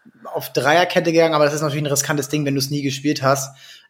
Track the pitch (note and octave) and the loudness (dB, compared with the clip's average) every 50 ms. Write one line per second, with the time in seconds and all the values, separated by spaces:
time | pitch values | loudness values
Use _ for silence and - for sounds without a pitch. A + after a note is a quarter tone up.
0 | _ - _ _ - - - D3+ - - - - B2 C#3+ D#3+ F3 F3+ F3+ - F#3 | _ -20 _ _ -14 -8 -8 -8 -8 -4 -4 0 2 4 4 4 2 2 0 0
1 | D#3+ E3+ D#3+ E3 E3 D#3+ D#3 D3 D3 C#3+ D3+ D3 D#3 D3 C3+ D3+ D3+ C3+ C#3+ C3+ | 0 2 4 4 4 4 4 2 2 2 2 -2 -2 -2 -2 -2 -2 -2 -2 -2
2 | - - D3+ D3 C3+ - D#3 D3+ C#3+ C#3 C#3 C#3 C3+ C#3 D3 C#3+ C#3 C#3 C3+ - | 0 -2 -2 -2 -2 -2 -4 -2 -2 0 0 -2 -2 -2 -4 -2 -2 -4 -4 -2
3 | C#3+ D3 D3 - C3+ C3 C#3+ C#3 - - - - - - - - _ | -2 -2 -2 2 2 2 2 2 -2 -8 -12 -20 -20 -20 -20 -20 _